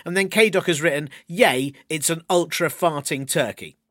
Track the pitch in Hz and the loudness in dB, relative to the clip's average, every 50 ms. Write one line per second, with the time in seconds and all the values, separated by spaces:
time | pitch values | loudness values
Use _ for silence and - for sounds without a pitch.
0 | - 170 175 190 196 190 - 214 226 214 175 185 165 185 170 139 156 170 139 147 | -8 -4 -2 -2 -2 0 2 2 2 4 2 0 0 0 -2 0 0 0 0 -2
1 | 151 143 - - _ - 165 185 170 156 127 131 135 143 143 - _ - 160 156 | -6 -8 -14 -18 _ -6 2 4 4 4 4 2 -2 -4 -6 -10 _ -8 -6 -4
2 | - - 165 160 - - 185 180 165 - - - 175 151 - - 180 170 151 143 | -2 -2 -4 -4 -2 2 2 2 2 0 -2 -2 -2 -2 -2 0 0 0 0 -2
3 | 139 - 160 135 139 - - 165 131 107 101 - 92 78 - _ _ _ | -6 -6 -6 -6 -4 -2 -2 -2 -2 -2 -4 -10 -14 -18 -18 _ _ _